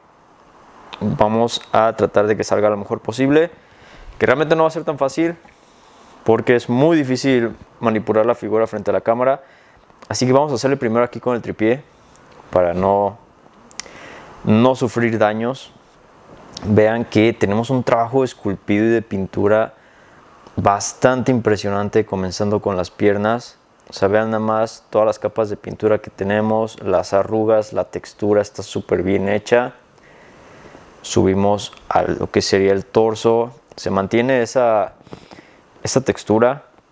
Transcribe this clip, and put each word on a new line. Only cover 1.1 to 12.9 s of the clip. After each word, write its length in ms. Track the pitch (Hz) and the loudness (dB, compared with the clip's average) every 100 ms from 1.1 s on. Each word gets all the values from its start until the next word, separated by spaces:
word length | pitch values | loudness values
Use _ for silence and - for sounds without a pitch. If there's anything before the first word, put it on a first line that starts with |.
| 147 107 113 117 - - | 0 0 2 0 -4 -2
a 220 | 110 113 110 | 2 2 2
tratar 300 | 98 98 107 | 0 2 0
de 100 | 101 | 0
que 80 | |
salga 240 | 101 101 104 | -2 0 2
lo 60 | 101 | 0
mejor 240 | 101 110 | -4 -8
posible. 500 | - 113 135 147 170 - _ - - - - - | -6 -2 2 2 2 -4 _ -20 -20 -20 -16 -2
Que 80 | 107 | 2
realmente 280 | 135 151 | 2 2
no 80 | 160 | 2
va 60 | 160 | 2
a 40 | |
ser 120 | 165 | -2
tan 140 | 160 143 | -6 -2
fácil, 380 | 135 160 165 165 - _ _ _ _ - - - | -2 0 -2 -4 -14 _ _ _ _ -20 -20 -4
porque 300 | - 113 117 | 2 2 4
es 140 | 120 - | 2 2
muy 280 | 120 156 165 | 2 4 2
difícil 600 | 131 127 135 127 117 - - - | 0 -2 0 0 0 -6 -20 -4
manipular 460 | 117 110 104 110 110 | -2 0 0 2 2
la 80 | |
figura 320 | 117 107 110 113 | 0 0 -2 -2
frente 240 | 107 101 | -4 -2
a 40 | |
la 60 | 95 | -2
cámara. 420 | 113 117 127 139 - _ _ _ _ _ - | 0 0 0 -2 -6 _ _ _ _ _ -10
Así 180 | 110 127 | -4 2
que 60 | |
vamos 200 | 131 151 | 2 2
a 40 | 127 | -2
hacerle 200 | 135 139 | -2 -2
primero 280 | 117 113 | -2 0
aquí 140 | 120 117 | -2 -4
con 160 | 123 | -4
el 80 | 120 | -4
tripié 400 | - 92 110 131 - _ _ - - - - | -6 -2 0 0 -6 _ _ -20 -20 -20 -4
para 240 | 90 87 | 0 0
no, 420 | 87 95 | 2 2